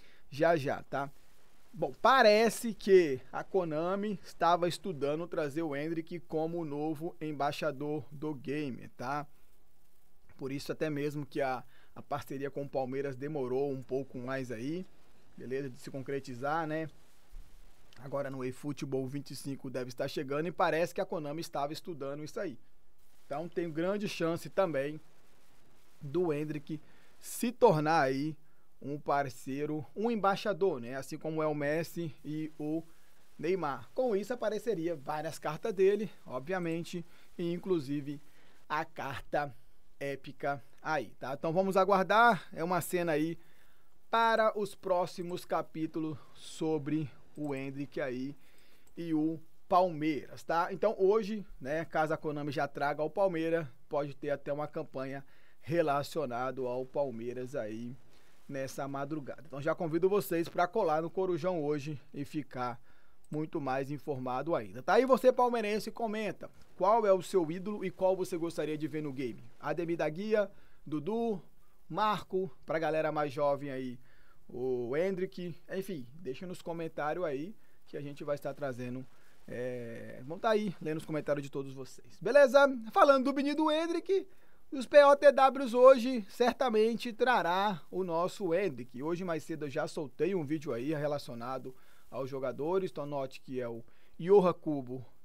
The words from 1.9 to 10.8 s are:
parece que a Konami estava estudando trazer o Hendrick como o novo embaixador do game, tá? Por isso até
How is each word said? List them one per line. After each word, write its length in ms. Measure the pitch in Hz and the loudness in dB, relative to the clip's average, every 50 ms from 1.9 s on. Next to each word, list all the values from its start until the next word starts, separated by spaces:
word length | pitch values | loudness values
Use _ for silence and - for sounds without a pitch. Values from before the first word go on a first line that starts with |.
| 135 - | -2 4
parece 760 | - 220 262 269 240 214 208 214 233 220 - - - 233 202 | 6 8 10 10 10 10 10 10 8 6 2 0 -2 -4 -4
que 440 | - - 214 190 185 175 147 135 127 - - - | -2 6 10 10 10 10 8 4 -2 -4 -6 -6
a 100 | 143 156 | -6 -4
Konami 760 | - - 190 175 165 151 151 165 175 190 202 202 214 208 - - | 0 2 2 2 2 0 0 0 0 0 0 0 -2 -4 -4 -6
estava 440 | - - - 175 165 175 175 170 175 | -10 -2 4 6 6 6 6 6 2
estudando 580 | 147 - - 208 175 139 135 139 147 156 175 | 0 -2 -4 -6 -4 -2 0 0 0 -2 -2
trazer 380 | 175 - 165 156 143 135 156 165 | -4 -2 -2 -2 -2 -2 -2 -2
o 120 | 156 139 | -2 -2
Hendrick 440 | 139 147 160 165 160 160 - 175 170 | -2 -2 -2 -2 -4 -4 -6 -8 -8
como 400 | - - - 156 156 165 170 175 | -6 -4 -2 -2 -2 -2 -2 -4
o 60 | 165 | -4
novo 500 | 151 143 147 151 160 160 143 160 175 - - | -4 -4 -2 -2 -2 -2 -2 -4 -6 -6 -6
embaixador 840 | 160 156 151 135 139 147 147 - 175 156 143 131 147 147 151 156 - - | -6 -6 -2 0 0 0 0 0 -2 -2 -2 -2 -4 -4 -2 -4 -4 -8
do 240 | - 143 143 151 156 | -10 -8 -6 -6 -6
game, 520 | 127 110 - 135 151 151 139 113 98 - - | -6 -4 -4 -4 -2 -2 -4 -6 -8 -10 -12
tá? 360 | - - 143 123 143 147 147 - - - - - - - - - - - - - - - - - - - - - - - | -10 -8 -6 -4 -4 -4 -4 -6 -10 -14 -14 -14 -14 -14 -14 -14 -14 -16 -16 -16 -16 -16 -14 -14 -14 -14 -14 -14 -12 -8
Por 140 | 139 131 | -6 -6
isso 200 | 135 143 - - | -6 -6 -4 -6
até 200 | 147 - | -4 -2